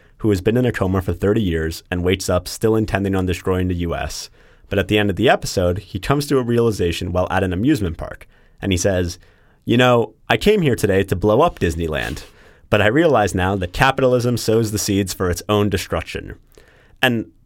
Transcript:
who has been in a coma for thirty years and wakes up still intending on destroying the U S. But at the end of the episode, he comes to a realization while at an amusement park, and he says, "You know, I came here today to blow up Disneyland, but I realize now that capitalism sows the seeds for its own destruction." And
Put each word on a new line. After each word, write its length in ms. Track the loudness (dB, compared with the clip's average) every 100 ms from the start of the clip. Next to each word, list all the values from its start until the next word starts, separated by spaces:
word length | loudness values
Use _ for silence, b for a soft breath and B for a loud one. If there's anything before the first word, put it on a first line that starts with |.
| b b
who 120 | 0
has 100 | 2
been 160 | 2 2
in 80 |
a 80 | 0
coma 300 | 0 0 0
for 100 | -2
thirty 300 | -2 0 2
years 400 | 0 -2 -4 -8 _
and 120 | -2
wakes 280 | 0 0 0
up 180 | -2 -2
still 280 | -2 0 0
intending 380 | 0 -2 0
on 120 | 0 0
destroying 420 | -2 -2 -2 0
the 60 |
U 200 | -2 -4
S. 360 | -4 -6 -10 -14 b b b b
But 80 | -4
at 100 | 2
the 100 | 2
end 120 | 2
of 60 | 2
the 120 | 2
episode, 500 | 2 0 0 0 -2
he 200 | -8 -10
comes 280 | -2 -2 2
to 100 | 0
a 40 |
realization 680 | 2 2 2 0 -2 -2 -2
while 140 | -2 0
at 140 | 0
an 80 | 0
amusement 460 | 0 0 0 -2 -6
park, 280 | -12 -14 -20 b b b
and 100 | -2
he 60 | 0
says, 400 | 2 0 -2 -6 b b b b -2
"You 100 | 2
know, 380 | 4 4 0 _ -2
I 80 | 0
came 240 | 2 2
here 140 | 2 0
today 260 | 2 2
to 140 | 0 0
blow 260 | 2 4
up 160 | 2 0
Disneyland, 640 | -4 -2 -4 -4 -6 -10 -14 b b b b
but 100 | 2
I 60 | 4
realize 480 | 4 4 4 2
now 220 | 0 -2 -2
that 160 | -6
capitalism 640 | 2 2 4 2 2 0 -2
sows 340 | 0 0 0
the 80 | -4
seeds 340 | 0 0 -2
for 160 | -2 -2
its 140 | -4 0
own 220 | 0 2
destruction." 680 | -2 -4 -6 -6 -12 -12 -18 _ b b b b b
And 300 | 0 0 -6 _